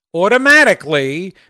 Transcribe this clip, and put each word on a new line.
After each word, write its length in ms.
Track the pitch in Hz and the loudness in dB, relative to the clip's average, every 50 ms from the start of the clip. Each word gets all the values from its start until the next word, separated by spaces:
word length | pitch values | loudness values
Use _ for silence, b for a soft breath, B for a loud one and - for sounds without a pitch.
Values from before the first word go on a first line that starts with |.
| _ _ - | _ _ -6
automatically 1200 | 165 180 208 240 254 262 277 294 302 294 240 185 - 131 143 156 143 135 135 139 165 185 190 b b b b | -2 0 0 0 0 2 2 4 4 4 2 2 0 -2 -4 -4 -2 -2 -4 -6 -8 -10 -12 b b b b